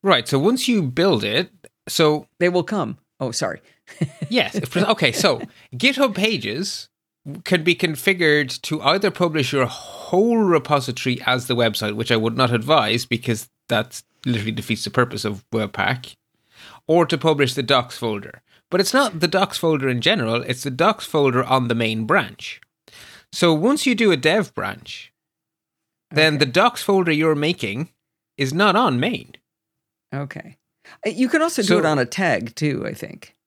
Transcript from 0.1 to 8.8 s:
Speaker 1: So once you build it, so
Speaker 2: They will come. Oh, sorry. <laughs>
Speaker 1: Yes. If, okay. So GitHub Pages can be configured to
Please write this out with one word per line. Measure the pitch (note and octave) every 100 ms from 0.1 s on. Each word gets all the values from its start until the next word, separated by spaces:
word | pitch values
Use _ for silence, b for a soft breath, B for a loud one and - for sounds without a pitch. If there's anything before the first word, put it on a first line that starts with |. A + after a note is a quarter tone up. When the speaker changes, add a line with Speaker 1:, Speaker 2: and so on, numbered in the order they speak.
| C#3+ A#2+
Speaker 1:
So | C3+
once | E3+ B3+ -
you | A3
build | C#3+ B2+ F#3+ B2
it, | G#2 A#2+ F3+ _ - _ -
so | - D#3 D3+ - _
Speaker 2:
They | F3
will | F3+
come. | D#3+ G#3 A#2+ - _ _
Oh, | C3
sorry. | A#2 F#2+ D2+ B B B B
<laughs> | D3+ - D3
Speaker 1:
Yes. | A#3+ G3 G#3
If, | - F3
okay. | G3+ A3 C#3
So | - F#3+ A#2 - b b B2
GitHub | B3+ C4 C4+ F#3+
Pages | G#3+ F3+ G#2 B2 G3 - - _ _ _ C#3+ C#3+
can | - F3+
be | D#3+ E3+
configured | F3 D3 - F#3 D#3+ D3 C#3 -
to | - D#3